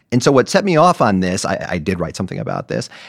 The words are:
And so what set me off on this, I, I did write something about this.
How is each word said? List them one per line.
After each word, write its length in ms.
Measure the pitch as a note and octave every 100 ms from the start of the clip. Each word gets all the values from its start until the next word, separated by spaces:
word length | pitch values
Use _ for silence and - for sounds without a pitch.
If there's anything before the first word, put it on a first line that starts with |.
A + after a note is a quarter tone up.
| _
And 120 | B2
so 100 | C#3+
what 160 | C3+ A#2
set 160 | F#3
me 120 | G3+ D#3
off 260 | F3 -
on 180 | A#2 F#2+
this, 240 | F2+ F#2+
I, 220 | - - -
I 100 | F2+
did 220 | D#2+ F2
write 160 | D#2+ -
something 220 | F#2+ -
about 300 | - - -
this. 200 | - - -